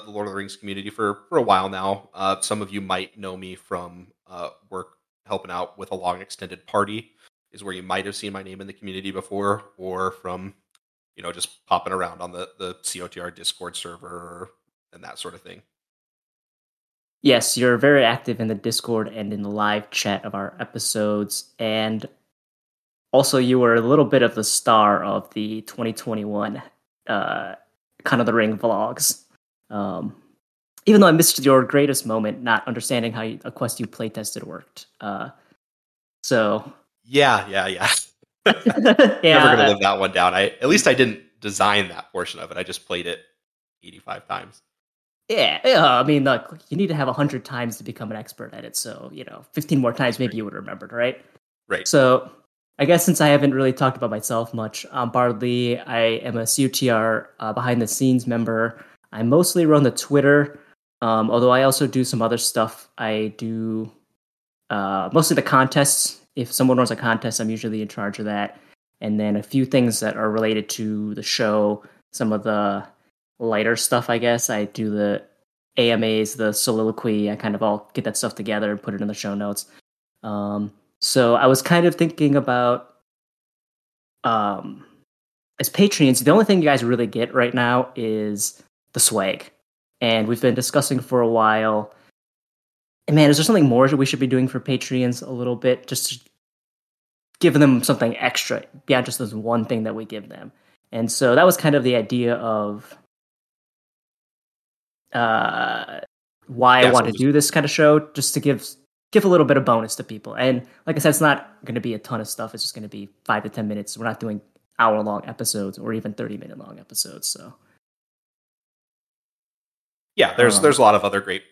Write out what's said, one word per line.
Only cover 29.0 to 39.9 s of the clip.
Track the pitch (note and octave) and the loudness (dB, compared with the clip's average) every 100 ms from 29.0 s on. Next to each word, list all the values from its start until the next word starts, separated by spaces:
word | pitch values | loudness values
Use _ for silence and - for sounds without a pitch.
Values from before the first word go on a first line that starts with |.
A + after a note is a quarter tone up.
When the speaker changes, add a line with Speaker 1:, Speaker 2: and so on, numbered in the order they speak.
| - - _ _ _ _ _ | -4 -4 _ _ _ _ _
Speaker 2:
Um, | G#2 G2 F2 - - _ _ _ _ _ - - | -8 -6 -6 -10 -12 _ _ _ _ _ -2 6
even | G#3 | 8
though | F#3 | 8
I | |
missed | D#3+ D#3+ - | 6 4 2
your | C3+ C3 | 4 4
greatest | B2 C#3+ C#3+ C3 A#2 | 4 2 2 -2 -4
moment, | A2 G#2+ - | -4 -4 -4
not | A#2+ A2 - | -2 -2 -2
understanding | A#2 - B2 A2+ | -8 -4 -4 -4
how | A2 | -6
you, | A2 A2 | -8 -10
a | B2 | -14
quest | - A#2 - | -6 -6 -6
you | G#2+ | -10
playtested | - A2+ A2+ G#2 - | -10 -10 -10 -12 -12
worked. | F2+ E2+ - - - - | -14 -16 -18 -20 -20 -14
Uh, | G#2+ G2+ C#3 - _ _ _ _ _ _ _ _ | -10 -10 -12 -16 _ _ _ _ _ _ _ _
so | - A#2+ G#2+ G#2+ - - _ _ | -2 0 2 0 -6 -18 _ _
Speaker 1:
Yeah, | A#2 C#3 C#3 G#2+ G2 | _ 2 4 4 0
yeah, | F#2+ F#2+ | -2 -2
yeah. | F2+ F#2+ - - _ _ _ - | -2 -2 -2 -4 _ _ _ 0
<laughs> | |
Speaker 2:
<laughs> | |
Yeah, | - A3+ - A3 - A#3 - E3 D#3 | 2 0 2 4 6 6 4 4 6
Speaker 1:
Never | D3 D3+ | 6 6
gonna | |
Speaker 2:
uh, | C3+ | 4
Speaker 1:
live | G2 | 2
that | G2 | 2